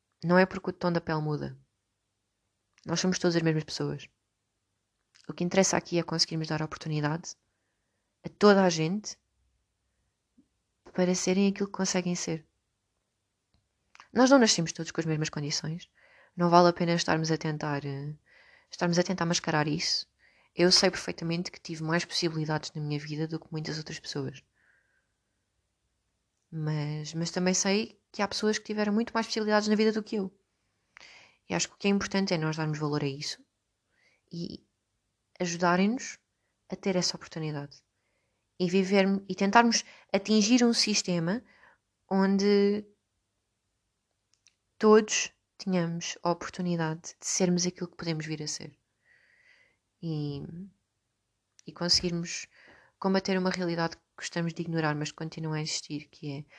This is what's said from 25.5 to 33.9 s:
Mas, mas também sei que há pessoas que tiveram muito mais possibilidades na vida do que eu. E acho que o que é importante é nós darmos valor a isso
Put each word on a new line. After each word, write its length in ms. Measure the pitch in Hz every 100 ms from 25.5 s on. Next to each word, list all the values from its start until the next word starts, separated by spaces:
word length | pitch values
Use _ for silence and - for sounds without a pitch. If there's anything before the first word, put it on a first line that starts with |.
| _ _ _ _ _ _ _ _ _ _
Mas, 640 | 160 156 151 147 151 151
mas 180 | 165 170
também 220 | 185 180
sei 440 | 185 196 202 233 - _
que 100 | -
há 60 | 196
pessoas 320 | - 214 208
que 60 | -
tiveram 260 | 214 208
muito 220 | 208 233
mais 120 | 226 220
possibilidades 440 | 220 214 214 214
na 60 | 214
vida 180 | 220
do 100 | 220
que 140 | 214 220
eu. 120 | 190 - _ _ _ _ _ - - - - _ -
E 80 | 175
acho 140 | -
que 60 | -
o 20 |
que 100 | 202
é 20 |
importante 440 | 202 196 196 196
é 40 | 170
nós 200 | 156 156
darmos 200 | 156 151
valor 260 | 151 147
a 40 | 143
isso 340 | 139 - - _ _ _ _ _